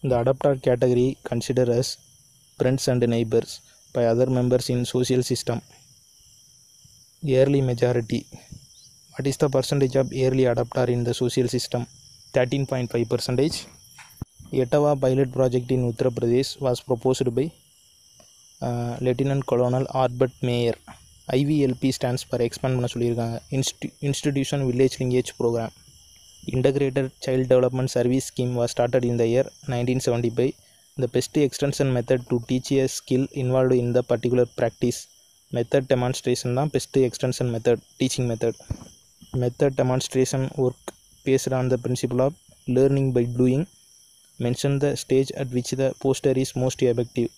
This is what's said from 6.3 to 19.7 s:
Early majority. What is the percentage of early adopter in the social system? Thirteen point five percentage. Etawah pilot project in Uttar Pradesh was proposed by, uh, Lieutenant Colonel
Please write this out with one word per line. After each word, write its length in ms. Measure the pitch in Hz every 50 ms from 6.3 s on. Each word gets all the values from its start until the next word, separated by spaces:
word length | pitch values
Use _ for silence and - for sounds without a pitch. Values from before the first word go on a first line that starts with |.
| _ _ _ _ _ _ _ _ _ _ _ - _ _ _ _ _ _ - 147 131 127
Early 220 | 135 139 143 139 135 127
majority. 500 | 123 117 - 123 123 123 117 110 - 117 - - - - - - - - - _ _ _ - - _ _ _ _ -
What 140 | - 135 139
is 80 | 135 - -
the 60 | 147 135
percentage 400 | 135 127 - - 143 139 131 123 135
of 80 | 135 123 - 135 131
early 200 | 131 131 131 131 123 120
adopter 320 | 117 120 117 - 135 123 120 123
in 100 | 120 120 120
the 60 | 117 - 127
social 260 | 120 - - 127 113 -
system? 300 | 127 - - - 123 120 - - - - - - - _ _ _
Thirteen 320 | 135 123 127 143 139 139 131 -
point 180 | 127 123 117 -
five 120 | 120 120 110 123
percentage. 420 | 117 - - 127 123 135 165 - - - - - - _ - - - - - - - - _ _ _ - - - 131 127
Etawah 300 | 120 - 147 147 147 147 139 131
pilot 260 | 131 131 131 139 127 123 131
project 320 | 131 127 120 127 120 120 131
in 80 | 127 127 120
Uttar 220 | 113 - 131 131 117 117
Pradesh 320 | 123 117 120 123 135 - - - 143
was 140 | 131 123 117 - -
proposed 400 | 135 113 - 131 131 - - 131 117 123
by, 80 | 139 165 - _ _ _ _ _ _ _ _ _ _ _ _ _ - _ _ _ _ _ _ _ - 120
uh, 240 | 120 120 120 120 120 - 127
Lieutenant 380 | 127 123 123 139 139 139 139 135 - -
Colonel 340 | 120 127 123